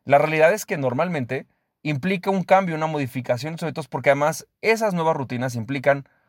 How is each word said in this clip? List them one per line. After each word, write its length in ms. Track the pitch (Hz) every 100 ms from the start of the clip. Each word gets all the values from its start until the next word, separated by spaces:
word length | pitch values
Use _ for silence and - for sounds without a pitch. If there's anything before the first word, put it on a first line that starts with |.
La 140 | - 143
realidad 340 | 156 156 160
es 140 | 208 -
que 100 | 170
normalmente 720 | 131 127 180 160 120 131 - _ _ _
implica 460 | 147 143 185 196 196
un 120 | 196
cambio, 320 | 175 190 185
una 120 | 156 160
modificación, 720 | 151 131 131 123 123 151 165
sobre 140 | 160
todo 120 | 147 -
porque 220 | 147 139
además 380 | 139 147 160 - _
esas 320 | 208 220 220
nuevas 220 | 175 160 151
rutinas 380 | 131 123 131
implican 540 | 120 110 139 139 139 - _